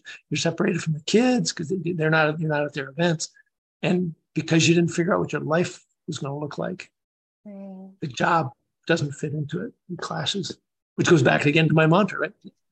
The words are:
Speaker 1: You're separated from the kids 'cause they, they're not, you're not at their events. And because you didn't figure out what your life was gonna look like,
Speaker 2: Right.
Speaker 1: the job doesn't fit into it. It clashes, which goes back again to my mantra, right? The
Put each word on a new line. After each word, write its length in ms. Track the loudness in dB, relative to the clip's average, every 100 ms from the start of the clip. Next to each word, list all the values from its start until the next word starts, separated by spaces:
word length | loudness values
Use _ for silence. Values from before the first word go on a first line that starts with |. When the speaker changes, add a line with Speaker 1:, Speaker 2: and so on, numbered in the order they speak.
| -12 -20 _
Speaker 1:
You're 80 | -2
separated 440 | -2 0 0 0
from 100 | -2
the 80 | -4
kids 500 | 2 4 4 2 -2
'cause 180 | -6 -6
they, 240 | -4 -4
they're 160 | -2 2
not, 280 | 4 2 0
you're 100 | -2
not 140 | -2
at 100 | -2
their 160 | -6 -8
events. 400 | 0 0 0 -6 _ _ _ _ _
And 320 | 0 0 -2 -8 _ -8
because 320 | 2 4 6
you 60 | 4
didn't 160 | 2
figure 220 | 0 0
out 60 | 0
what 140 | -2
your 80 | -6
life 420 | -2 0 0 -6 _ _ -12
was 120 | -8
gonna 180 | -8 -8
look 200 | -8 -8
like, 320 | -8 -8 -14 _ _ _ _ _ -20
Speaker 2:
Right. 440 | -18 -16 -16 -20 _
Speaker 1:
the 60 | -12
job 440 | -4 0 0 -2 -10 _ _ -2
doesn't 260 | -2 -2
fit 200 | -6 -6
into 280 | -6 -6 -6 -8
it. 80 | -14 -14
It 60 | -12
clashes, 580 | -8 -6 -4 -4 -6 -12 _ _ _ -2
which 140 | 4
goes 120 | 6
back 240 | 6 4 2
again 220 | 4 4
to 60 |
my 120 | 4 6
mantra, 340 | 4 2 -2
right? 140 | -8 -8
The 80 | -20 -20 _